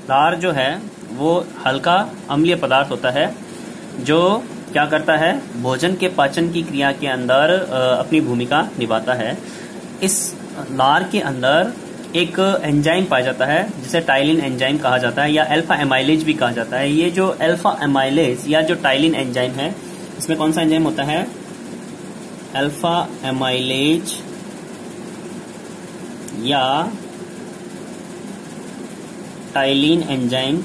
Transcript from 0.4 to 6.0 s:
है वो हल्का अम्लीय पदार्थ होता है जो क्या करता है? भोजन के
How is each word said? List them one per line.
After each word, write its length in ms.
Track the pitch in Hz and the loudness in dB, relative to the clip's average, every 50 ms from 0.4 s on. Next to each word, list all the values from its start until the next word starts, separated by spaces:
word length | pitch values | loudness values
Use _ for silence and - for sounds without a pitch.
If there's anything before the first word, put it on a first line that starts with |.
| 170 185 | 0 0
है 300 | 160 139 127 135 156 190 220 - - - - - 107 | 2 2 2 0 0 -2 -6 -12 -14 -14 -14 -10 -6
वो 320 | 123 139 156 170 175 170 - - - - | -2 2 2 2 2 0 -4 -10 -4 -2
हल्का 440 | 135 131 139 127 175 175 190 208 240 - - - - | 0 0 2 2 4 4 4 4 0 -6 -12 -6 -2
अम्लीय 260 | 143 147 160 170 175 | 2 2 4 4 4
पदार्थ 360 | 170 170 131 131 135 143 147 | 2 2 2 4 4 4 2
होता 180 | 139 113 - 127 | -2 -2 0 0
है 260 | 123 143 156 202 233 - - - - - - - - - - - - - | 2 2 0 0 -2 -6 -12 -14 -14 -14 -14 -14 -14 -14 -14 -12 -10 -8
जो 440 | 127 127 151 165 175 185 202 226 240 - - - - - - | 0 2 4 4 6 4 4 2 -2 -6 -12 -14 -12 -2 0
क्या 120 | 147 147 | 2 2
करता 320 | 147 156 151 151 - 160 151 | 2 2 0 2 4 2 4
है? 440 | 160 165 202 277 - - - 120 | 4 2 2 0 -4 -6 -8 -4
भोजन 340 | 120 127 131 - 165 180 190 | -2 -2 0 0 2 0 0
के 120 | 180 | 2